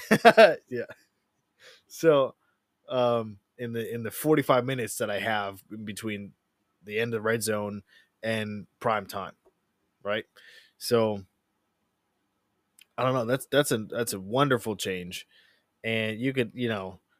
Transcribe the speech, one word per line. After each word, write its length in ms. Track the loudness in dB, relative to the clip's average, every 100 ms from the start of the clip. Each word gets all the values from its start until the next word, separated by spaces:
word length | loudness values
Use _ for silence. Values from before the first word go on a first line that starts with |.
| 0
<laughs> 140 | 6 8 10 8 6 _
Yeah. 160 | -10 -10 -14 _ _ _ _ _ _ -20 -20 _
So, 480 | 0 4 4 2 -4 _ _ _ _ -6
um, 480 | 0 2 2 -2 -12 _ -12
in 160 | -8
the, 200 | -6 -6
in 100 | -8
the 80 | -8
forty-five 540 | -4 2 2 4 2 2
minutes 320 | -4 -6 -4
that 120 | -4
I 100 | -2
have 420 | -2 -2 -4 -10 _
in 120 | -12 -12
between 460 | -8 -8 -8 -10 -18 _ _ _ _
the 160 | -6 -4
end 140 | -2
of 100 | -2
red 200 | 0 0
zone 380 | 0 -2 -4 -8 -14 _ _ _
and 440 | -4 -2 -4 -8 -14 _
prime 260 | -2 -2 -4
time, 280 | -10 -12 -16 _ _ _ _ _ _
right? 220 | -4 -4 -6 -20 -20 -20 _ _
So, 460 | 0 2 2 -2 -10 _ _ _ _ _ _ _ _ _ _ _ _ _ _ _ _ -4
I 60 |
don't 100 | 0
know. 120 | 0 0
That's, 200 | -2 2
that's 240 | 2 2
a, 60 | -2
that's 340 | -2 -6 -4
a 60 | -6
wonderful 560 | -2 0 2 2 0 -6
change. 520 | -6 -6 -8 -14 -16 _ _ _ _ _
And 360 | -4 -2 -2 -2
you 140 | -2
could, 180 | -2 -4
you 160 | -4 -4
know, 300 | -4 -8 -14 _